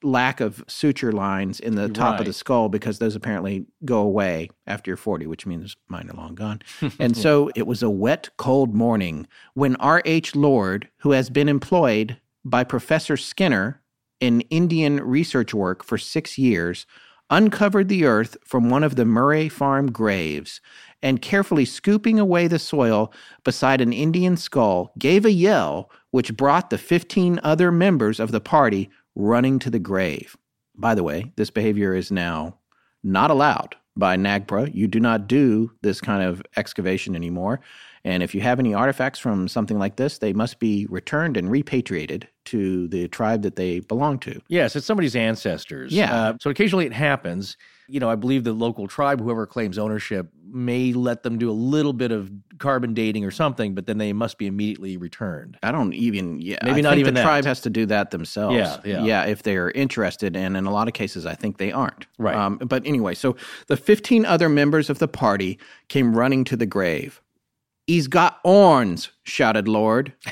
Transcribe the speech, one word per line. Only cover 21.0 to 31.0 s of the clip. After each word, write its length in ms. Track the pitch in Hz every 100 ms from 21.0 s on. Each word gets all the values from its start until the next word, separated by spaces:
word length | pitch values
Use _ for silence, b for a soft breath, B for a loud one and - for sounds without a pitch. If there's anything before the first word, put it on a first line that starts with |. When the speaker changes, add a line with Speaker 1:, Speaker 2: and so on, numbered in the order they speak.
Speaker 1:
and 180 | 135 135
carefully 440 | - 202 196 151 120
scooping 540 | - - 208 226 220
away 280 | 196 175 170
the 120 | 165
soil 520 | - 147 120 107 110 B B B
beside 380 | - - 135 135
an 120 | 120
Indian 440 | 120 156 170 180 170
skull, 540 | - 135 107 90 87 -
gave 280 | 135 190 220
a 60 |
yell 580 | 185 190 175 80 76 - b _
which 240 | 127 117 113
brought 320 | 139 160 180
the 80 | 175
fifteen 640 | - 170 - 202 180 175
other 280 | 151 156 180
members 480 | 170 196 156 107 110
of 120 | 110
the 100 | 113
party 480 | - 156 127 98 98 b b -
running 440 | 101 120 131 131
to 100 | 131
the 100 | 117
grave. 580 | 87 95 90 69 - - _ _ _ -
By 200 | 113
the 80 | 107